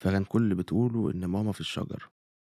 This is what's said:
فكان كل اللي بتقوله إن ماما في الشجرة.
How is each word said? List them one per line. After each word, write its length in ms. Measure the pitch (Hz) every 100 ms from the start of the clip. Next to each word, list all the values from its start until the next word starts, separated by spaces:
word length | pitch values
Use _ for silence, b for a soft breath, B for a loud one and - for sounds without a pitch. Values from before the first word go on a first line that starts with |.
فكان 220 | - 98
كل 200 | 98 113
اللي 120 | 113 90
بتقوله 560 | 90 95 120 113 92
إن 140 | 90 90
ماما 260 | 98 107
في 80 | 98
الشجرة. 580 | 82 - 95 - - _ _ _